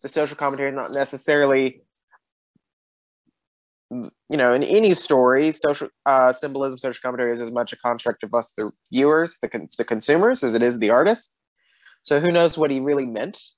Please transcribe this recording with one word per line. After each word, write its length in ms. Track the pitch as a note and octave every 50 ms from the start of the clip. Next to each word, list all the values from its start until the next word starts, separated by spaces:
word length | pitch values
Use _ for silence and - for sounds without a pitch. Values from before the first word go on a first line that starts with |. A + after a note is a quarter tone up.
| -
the 60 | C#3
social 260 | - D#3+ D3+ C#3+ D3 -
commentary 320 | D3 C#3 C#3 C3+ C#3 C#3
is 40 | C3+
not 180 | C#3 A#2+ D#2+ -
necessarily, 880 | C#3 C#3 - - C3 - - D3+ D3 C#3+ C#3 C3+ C3+ C3+ C3 - - _ _ _ _ _ _ _ _ _ _ _ _ _ _ _ _ _ _ _ _ _ _ _ _ _ _ _ _ _ _ _ _ _ _ _ _ _ _ _ _ _ -
you 180 | B2 B2 A2+ - - _ _ - C#3+ D3+
know, 160 | B2+ B2 A#2+
in 80 | C3 C#3+
any 300 | - - G#3 A3+ G3+ F3+
story, 580 | - - - D3+ C3 B2+ B2 B2+ C3 D3+ D#3
social, 360 | D3+ - - D3+ D3 - C#3+ - _ _ -
uh, 280 | C#3 C#3 C3 B2+ B2+ B2+
symbolism, 440 | B2+ - C#3+ C3+ C#3 C#3 C3+ C3 B2+
social 220 | - C3 A#2+ -
commentary 300 | - B2+ B2 B2 B2 A#2+
is 100 | A#2 A#2
as 100 | A#2+ A2+
much 200 | A#2+ A#2+ A#2+ A2
a 60 | - -
construct 460 | - A#2+ A#2+ A#2+ - A#2+ A2 - -
of 100 | G#2+ A#2+
us, 180 | A#2+ A2+ - - -
the 140 | G#2+ G#2 - _ _ -
viewers, 460 | - B2+ C#3 D3 D#3 D#3+ E3 E3 - -
the 60 | - -
con-, 200 | - A2 E2+ C#2 - -
the 80 | A#2
consumers, 580 | - A#2+ A2 - - D3 E3+ G3 A#3 C4 B3 -
as 100 | B2 A2
it 80 | A#2
is 180 | A#2+ A#2+ B2 A#2
the 100 | A2 G#2
artist. 420 | A#2 B2 D#3 G3 A3+ A#3 - - _ _ _ _ _ _ _ _ _ _ _ _ _ _ -
So 160 | - D3 D3
who 100 | D#3+ F3
knows 280 | F3 E3+ E3+ E3 - D#3+
what 140 | D#3 D3
he 80 | C#3 C3+
really 260 | C3 C#3+ D3 C#3+ C3+
meant? 340 | B2 A2+ G#2+ A#2+ F3 G#3 - - - _